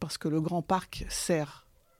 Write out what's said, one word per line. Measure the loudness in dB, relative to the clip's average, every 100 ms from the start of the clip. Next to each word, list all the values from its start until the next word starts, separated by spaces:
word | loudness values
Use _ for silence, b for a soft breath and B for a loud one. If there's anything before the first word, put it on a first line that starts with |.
parce | -6 -2
que | 0
le | 2
Grand | 2 0
Parc | 2 0 0 -10 -6
sert, | -4 2 2 2 -8 _ -20 _